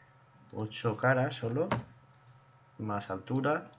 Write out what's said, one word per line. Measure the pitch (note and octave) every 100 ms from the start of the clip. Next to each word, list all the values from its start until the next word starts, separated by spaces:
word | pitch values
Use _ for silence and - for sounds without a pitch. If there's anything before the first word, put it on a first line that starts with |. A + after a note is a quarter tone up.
| - - - - -
ocho | G2+ G#2+ - A#2 G#2
caras | B2+ C3 C3 -
solo, | A#2 C3 F#3+ A#2+ - - - - - - - - - -
más | G#2+ G#2 G2+
altura, | F#2+ - C3 C#3 D#3+ -